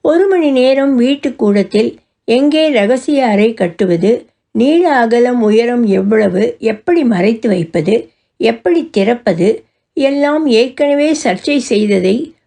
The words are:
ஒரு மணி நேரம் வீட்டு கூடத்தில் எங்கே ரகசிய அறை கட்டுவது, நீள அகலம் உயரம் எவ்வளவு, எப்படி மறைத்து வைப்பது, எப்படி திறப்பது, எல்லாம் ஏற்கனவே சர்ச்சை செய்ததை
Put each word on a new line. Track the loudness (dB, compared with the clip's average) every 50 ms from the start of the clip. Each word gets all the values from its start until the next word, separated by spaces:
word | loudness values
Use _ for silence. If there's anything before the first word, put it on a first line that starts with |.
ஒரு | _ 0 2 2 2 2
மணி | 0 0 0 0
நேரம் | 0 2 2 2 2 2 0 0 0
வீட்டு | 2 2 0 0 -2 -4 -8 -4
கூடத்தில் | -2 -2 0 2 0 0 0 0 0 0 0 -4 -10 _ _ _ _ _
எங்கே | -2 0 2 2 2 2 2 0 2
ரகசிய | 2 0 0 0 0 -2 -2 -2 -2 0 0
அறை | 0 2 2 2 0 0
கட்டுவது, | -2 -4 -4 -2 -2 -2 0 0 0 2 0 0 0 -2 _ _ _ _ _
நீள | _ -2 0 2 2 2 2 2 2
அகலம் | 2 2 2 2 2 2 0 0 0 0
உயரம் | 2 2 2 2 0 0 -2 0
எவ்வளவு, | 0 0 0 0 0 0 2 0 0 0 0 -2 -2 -4 -4
எப்படி | -4 -4 -4 -4 _ -2 0 0 2
மறைத்து | 0 0 2 0 0 0 0 0 -2
வைப்பது, | 0 0 -2 -4 -4 -4 0 0 0 -2 -2 -6 _ _ _ _ _
எப்படி | _ -2 -2 -2 0 _ 0 0 0 -2 -2
திறப்பது, | -2 -2 0 0 -2 -2 -2 -4 -2 0 0 0 0 -2 -6 _ _ _ _ _ _
எல்லாம் | -2 -2 -2 0 0 -2 0 0 -2 0
ஏற்கனவே | 0 2 2 0 0 -2 -2 -2 0 0 0 0 0 0 -2 -2
சர்ச்சை | -4 -4 -4 -4 -2 -2
செய்ததை | -2 -2 -2 -2 -2 0 0 0 0 0 0 -2 -2 -4 -10 -14 _ _